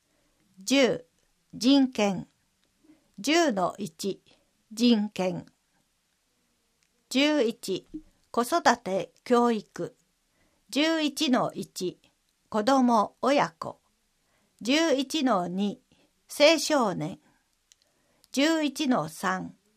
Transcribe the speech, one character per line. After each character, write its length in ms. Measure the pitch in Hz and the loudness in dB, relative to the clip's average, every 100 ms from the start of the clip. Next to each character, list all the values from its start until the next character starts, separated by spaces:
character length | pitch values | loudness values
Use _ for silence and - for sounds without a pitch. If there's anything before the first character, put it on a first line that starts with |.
| _ _ _ _ _ - | _ _ _ _ _ -12
十、 440 | 190 269 240 - - _ _ _ _ | 0 2 2 0 -8 _ _ _ _
人 380 | - 226 277 262 | -2 4 4 4
権。 360 | 254 202 175 147 _ _ _ _ _ _ _ _ - | 0 -2 -2 -10 _ _ _ _ _ _ _ _ -8
十 340 | 202 330 320 | 0 2 2
の 240 | 196 175 - | 0 -2 -4
一、 440 | 196 - 196 - _ _ _ _ _ | -12 -8 -8 -8 _ _ _ _ _
人 380 | 214 240 226 208 | 0 2 4 0
権。 360 | - 185 170 - _ _ _ _ _ _ _ _ _ _ _ _ _ _ _ - | -4 -4 -6 -10 _ _ _ _ _ _ _ _ _ _ _ _ _ _ _ -6
十 340 | 254 294 302 | 0 2 2
一、 440 | 226 214 - 185 - 311 - _ _ | 0 -4 -8 -8 -8 -18 -20 _ _
子 140 | - | -4
育 340 | 240 339 311 240 | -2 0 2 2
て、 340 | - 190 - _ | -2 -6 -6 _
教 280 | - 240 240 | 0 2 2
育。 440 | 220 - - 165 - _ _ _ _ _ _ _ | 0 -6 -12 -12 -14 _ _ _ _ _ _ _
十 320 | 254 311 320 | -2 0 0
一 300 | 302 262 311 | -2 -2 0
の 200 | 240 160 | 0 0
一、 460 | - - - 180 - _ _ _ _ _ | -6 -14 -10 -10 -10 _ _ _ _ _
子 140 | 214 | -4
供、 520 | 214 269 247 233 202 _ | 0 2 4 2 0 _
親 280 | 240 285 160 | 0 2 0
子。 300 | - - - _ _ _ _ _ _ _ - | -4 -14 -14 _ _ _ _ _ _ _ -10
十 320 | 196 294 330 | -2 0 2
一 300 | 269 269 311 | 0 -2 -2
の 240 | 262 202 175 | 0 0 -2
二、 340 | 185 202 - _ _ _ _ - | -4 -4 -6 _ _ _ _ -10
青 300 | - 294 330 | 4 4 4
少 340 | - 294 220 | 2 0 0
年。 260 | 165 156 - _ _ _ _ _ _ _ _ _ _ _ | -2 -6 -10 _ _ _ _ _ _ _ _ _ _ _
十 320 | 254 294 330 | 0 2 2
一 240 | 294 - 294 | -2 -2 -2
の 220 | 226 156 | 0 -2
三、 460 | - 185 185 175 - _ | -6 -4 -4 -8 -16 _